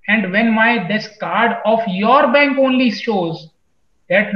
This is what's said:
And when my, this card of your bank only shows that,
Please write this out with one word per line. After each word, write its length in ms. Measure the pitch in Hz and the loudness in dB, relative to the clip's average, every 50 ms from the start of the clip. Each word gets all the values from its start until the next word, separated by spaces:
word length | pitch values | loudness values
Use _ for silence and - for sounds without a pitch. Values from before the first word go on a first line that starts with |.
| _ - | _ -2
And 220 | 208 226 196 180 180 | -2 -2 -2 -2 -2
when 180 | 208 226 233 220 | 0 0 2 2
my, 180 | 220 220 233 233 226 175 165 | 2 2 2 2 0 -2 -4
this 180 | 208 214 - - - - | -4 -6 -6 -8 -12 -10
card 340 | 185 165 175 202 233 226 202 - - | -8 -4 -2 0 0 0 -2 -2 0
of 220 | 214 226 226 226 | 0 0 0 -2
your 460 | 208 180 185 208 226 254 285 302 - 233 | -4 -4 -2 2 2 4 4 4 4 4
bank 240 | 285 285 277 262 | 2 2 2 2
only 320 | 269 269 262 262 254 262 240 | 0 0 2 2 2 2 0
shows 560 | 208 - - 233 208 190 175 165 160 151 156 160 _ _ _ _ _ _ _ _ _ _ _ _ | -2 -2 -4 -4 -2 -2 -2 -4 -6 -10 -14 -20 _ _ _ _ _ _ _ _ _ _ _ _
that, 240 | 175 202 208 202 202 | 0 0 0 0 0